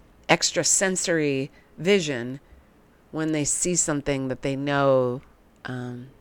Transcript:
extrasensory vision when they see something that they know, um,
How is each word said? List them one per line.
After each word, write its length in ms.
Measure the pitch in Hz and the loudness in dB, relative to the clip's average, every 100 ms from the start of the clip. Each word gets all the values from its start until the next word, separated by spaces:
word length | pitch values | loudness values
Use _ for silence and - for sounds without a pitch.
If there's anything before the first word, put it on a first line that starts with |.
| - _ - | -20 _ 2
extrasensory 1200 | 175 - 185 156 - 196 180 - 165 147 135 139 - - - | 2 2 0 2 2 2 0 0 2 2 0 -4 -10 -20 -6
vision 640 | 160 202 156 127 123 135 - - - _ _ _ _ | 2 2 2 -4 -6 -10 -14 -20 -20 _ _ _ _
when 220 | 151 160 | -6 -2
they 100 | 156 | 0
see 320 | 143 - 180 | 0 0 0
something 540 | 170 - 147 135 135 135 | 0 0 -2 0 -2 -2
that 140 | 127 | -4
they 120 | 143 | -4
know, 680 | 135 143 143 139 131 123 123 - - _ _ | -4 0 2 4 4 2 -2 -10 -20 _ _
um, 440 | - 127 123 123 131 - | -12 -10 -10 -12 -16 -20